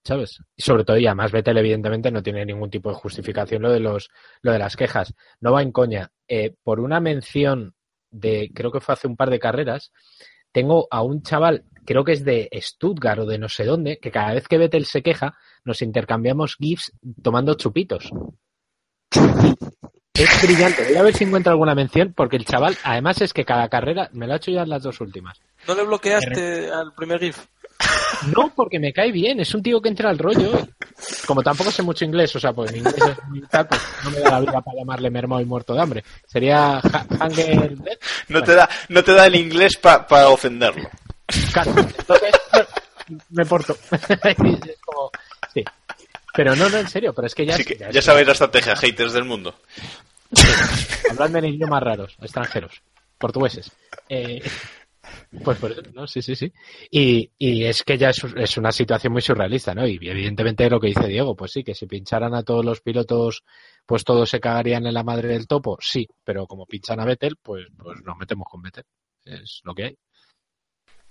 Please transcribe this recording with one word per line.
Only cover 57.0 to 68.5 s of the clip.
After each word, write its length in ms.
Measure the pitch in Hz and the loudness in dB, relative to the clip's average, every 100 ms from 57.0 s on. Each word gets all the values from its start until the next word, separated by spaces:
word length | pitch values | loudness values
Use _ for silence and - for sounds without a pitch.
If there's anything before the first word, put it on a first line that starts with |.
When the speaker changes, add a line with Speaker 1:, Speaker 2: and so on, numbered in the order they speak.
| 131 120 110 - | 4 2 0 -4
Speaker 1:
y 260 | 135 113 | -2 0
es 180 | 113 113 | -2 -2
que 140 | - 131 | -2 2
ya 120 | 135 | 2
es, 120 | 127 127 120 | 0 -4 -6
es 200 | 110 - | -6 -2
una 120 | 110 | -2
situación 440 | - 117 113 120 | -2 -2 -2 -2
muy 80 | 120 | -2
surrealista, 520 | - 110 95 127 - | 0 -2 -2 -4 -6
¿no? 120 | 92 127 | -4 -4
Y 120 | 90 | -6
evidentemente 640 | 85 95 101 104 113 110 120 | -8 -6 -6 -2 -2 2 2
lo 80 | 117 | 2
que 80 | 107 | 0
dice 200 | 101 104 | 0 0
Diego, 260 | 101 139 | -2 -2
pues 160 | 101 95 | -4 -8
sí, 120 | 139 | -10
que 100 | 123 | -10
si 120 | 95 98 | -12 -12
pincharan 480 | 101 95 113 117 | -12 -4 -4 -2
a 80 | 120 | -4
todos 180 | 110 117 | -2 -2
los 180 | 117 113 | -2 -4
pilotos, 600 | - 117 117 117 117 - _ _ _ _ - | -4 -4 -2 -2 -2 -4 _ _ _ _ -4
pues 180 | 113 | -4
todos 240 | - 120 113 | 2 2 2
se 80 | 120 | -2
cagarían 480 | 120 117 117 120 117 | -2 -2 -2 -2 -4
en 80 | |
la 80 | 117 | -4
madre 260 | 117 117 117 | -4 -4 -4
del 180 | 117 110 | -4 -2
topo. 300 | 147 127 92 | -4 -4 -8
Sí, 260 | - 131 113 _ | -6 -6 -6 _
pero 220 | - 98 95 | -10 -8 -10
como 200 | 95 92 | -14 -16
pinchan 340 | 104 - 113 | -12 -8 -6
a 40 | 131 | -4
Vettel, 300 | 127 143 151 | -4 -6 -8
pues, 240 | - 95 90 _ | -14 -14 -16 _
pues 200 | 87 87 | -20 -18
nos 120 | 92 87 | -16 -12
metemos 300 | 92 101 - | -10 -10 -12